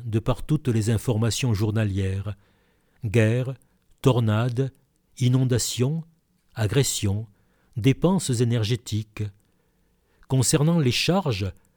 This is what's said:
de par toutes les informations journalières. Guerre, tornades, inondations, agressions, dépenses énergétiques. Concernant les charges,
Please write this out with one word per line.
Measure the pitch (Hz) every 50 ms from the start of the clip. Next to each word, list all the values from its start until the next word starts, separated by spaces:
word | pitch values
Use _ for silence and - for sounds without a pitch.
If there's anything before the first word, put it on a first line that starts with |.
| 120
de | 117 104 113
par | - - 123 -
toutes | - - 151 - - 131
les | 113 113 104 110
informations | 117 104 - - 113 107 113 113 104 - - 123 110
journalières. | 95 113 107 104 113 110 101 95 98 98 95 95 98 98 107 101 - _ _ _ _ _ _ _ _ _ _ _ _ -
Guerre, | 107 92 117 110 107 117 123 131 131 131 - _ _ _ _ _ _ _ _
tornades, | - 139 127 127 117 107 107 107 120 127 120 123 135 131 - _ _ _ _ _ _ _ _ -
inondations, | 123 123 127 131 131 123 123 113 - - - 117 123 135 156 165 156 - _ _ _ _ _ _ _ _ _
agressions, | - 110 101 - 143 127 - - - - 101 98 104 113 - _ _ _ _ _ _ _ _ -
dépenses | - 101 135 131 - - 170 196 185 - - 127 110
énergétiques. | 123 117 117 120 107 101 123 - - - 104 107 107 - - - 107 104 - _ _ _ _ _ _ _ _ _ _ _ _ _ _ _ _ _ _ -
Concernant | 131 131 120 - 160 147 143 160 170 170
les | 147 127
charges, | 117 - - - 170 196 180 151 113 92 101 92 - _ _ _ _